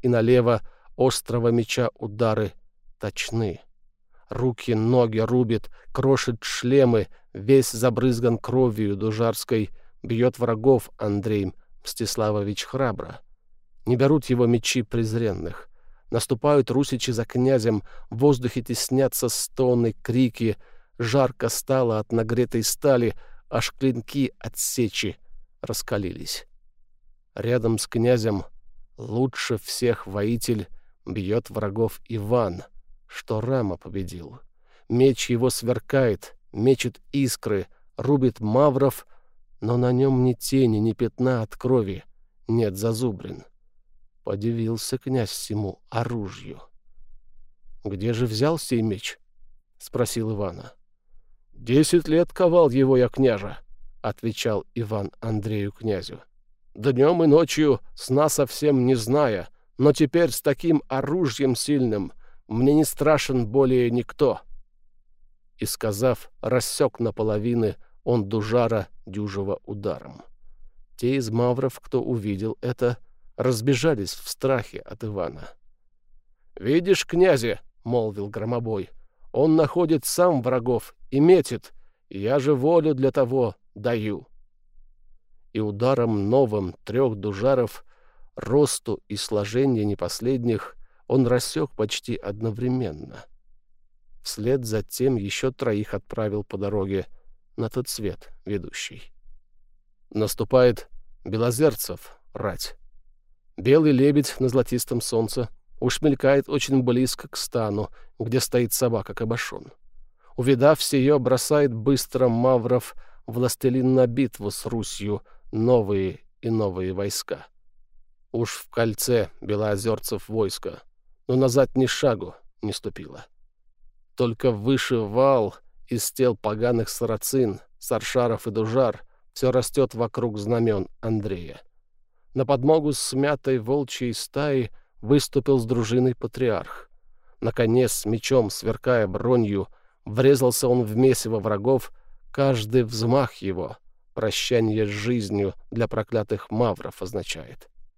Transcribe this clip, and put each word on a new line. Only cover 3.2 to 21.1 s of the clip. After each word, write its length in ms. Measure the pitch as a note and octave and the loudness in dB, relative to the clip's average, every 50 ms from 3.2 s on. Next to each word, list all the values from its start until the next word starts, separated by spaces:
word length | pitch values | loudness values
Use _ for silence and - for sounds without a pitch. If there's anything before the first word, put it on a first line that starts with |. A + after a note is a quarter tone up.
| - - A2+ A#2 A2 G2 D#2+ - - - _ _ _ _ _ _ _ _ _ - _ - | -6 -4 -2 -2 -2 -2 -4 -8 -14 -20 _ _ _ _ _ _ _ _ _ -20 _ -10
Руки, 440 | - A2+ B2 B2+ A#2 - - B2 A2+ | -6 -2 -2 -2 -2 -2 -2 -2 0
ноги 440 | A2 A2 A#2 B2+ B2+ A#2+ A2+ A2 A2 | 2 2 4 4 4 4 4 2 0
рубит, 520 | A2+ A2 B2 B2 B2 A2 A#2 G#2+ - - - - - - | 0 2 2 2 2 2 0 -2 -2 -6 -14 -16 -14 -8
крошит 500 | - C3+ B2+ C3+ C3+ A#2+ - C3 A2+ - | -4 0 2 2 2 2 2 -2 -4 -6
шлемы, 640 | - - - - - B2 C3+ C#3 C3 A#2+ A#2 G#2+ F#2+ - - - - _ | -6 -8 -6 -4 0 2 4 6 6 6 6 4 2 -2 -6 -16 -20 _
весь 380 | - G#2 G2+ G#2+ C3 C3+ A#2 - | -14 -4 2 4 6 6 6 4
забрызган 680 | - A2 A#2+ B2+ A2+ B2 A#2+ C3 A#2+ A2+ B2 A#2+ A2+ - | 0 0 0 0 2 2 2 2 2 2 2 0 0 0
кровью 580 | - - B2+ C3 B2+ B2 G#2 A2 G#2+ G2+ G2+ | -2 0 2 2 2 2 2 0 -2 -2 -2
дужарской, 720 | F#2+ G#2+ A2 G#2+ A2 A#2 A2+ G#2+ - - - A#2+ A2 G#2 - - - - - - - | -2 -2 -2 0 0 0 0 0 -2 -4 -2 -2 -2 -2 -2 -6 -12 -18 -20 -20 -14
бьет 360 | - G#2+ A#2 A2+ B2 B2+ - - | -8 -4 0 2 2 2 2 0
врагов 520 | A#2+ A#2 A2+ G#2+ A2+ C3+ C3+ A2+ - - - | -2 -2 -2 2 4 4 4 4 2 -4 -8
Андрей 560 | - A2 G#2 G2+ G2+ F#2+ A2+ G#2+ G#2 F#2+ F#2 - - - - - - | -6 -2 -2 -2 0 0 0 0 0 0 -2 -4 -10 -16 -20 -20 -16
Мстиславович 800 | - - - - A2+ - - A#2+ G#2+ G#2+ G#2 G#2 G2+ G#2 G2+ - - | -14 -12 -8 -6 -4 -4 -2 0 0 0 0 0 -2 -2 -4 -6 -8
храбро. 560 | - - C3 C3+ A#2+ G#2 - - - - - - - - - _ _ - - _ _ - - - | -6 -4 -2 -2 -2 -2 -4 -8 -12 -14 -16 -20 -20 -20 -20 _ _ -20 -20 _ _ -20 -8 -2
Не 120 | A#2 B2 | 0 2
берут 300 | A#2 C3+ C#3 D#3 C#3+ - | 4 4 4 4 2 2
его 200 | - B2 A#2+ B2 | 2 2 4 4
мечи 360 | A#2 A#2+ A2+ - - - B2+ | 4 4 2 2 0 -2 -2
презренных. 840 | G#2+ - - A#2 A2+ A2 A2 A#2 A#2 G#2+ F2+ F2+ D#2+ - - - - - - - - - - - _ - | -2 -2 -2 -2 -2 -2 -2 -2 -2 -2 -2 -4 -6 -8 -10 -10 -14 -18 -20 -20 -20 -20 -20 -20 _ -4
Наступают 600 | - A2+ - - C3 A2+ - D3 D3 C#3+ A#2+ - | -4 -2 -2 -2 -2 0 2 4 4 4 4 2
русичи 400 | A#2+ C3+ C#3+ - C3+ A#2+ - C3 | 2 0 0 0 -2 -4 -4 -2
за 140 | A2+ A2 A2+ | -2 -4 -4
князем, 580 | - - B2 B2+ C3 C3+ A#2+ G#2+ A#2 A2 G2+ - - - - - - | -2 0 2 2 4 4 4 4 2 0 0 -2 -6 -12 -16 -14 -10
в 80 | G#2+ A2 | -2 2
воздухе 440 | C#3 D3 C#3 B2 B2 A#2 - B2+ | 4 4 4 4 0 -2 -4 -4
теснятся 640 | A#2+ - A#2+ - - - C3 C3 C#3 C3 - - C3 A#2 | -4 -4 -4 -4 -2 0 2 2 2 2 0 0 -2 -2
стоны, 640 | - - - - - - C3 B2 B2 A#2+ A#2 A2+ - - | -2 -4 -6 -4 -2 0 2 4 4 4 2 2 0 -2
крики. 540 | - - A#2 B2 C3 A#2 - - A#2 A2 G#2 - - - - - - _ _ - | -4 0 2 4 2 2 2 0 -2 -2 -2 -2 -8 -18 -20 -20 -20 _ _ -6
Жарко 500 | A#2+ A2 | -2 0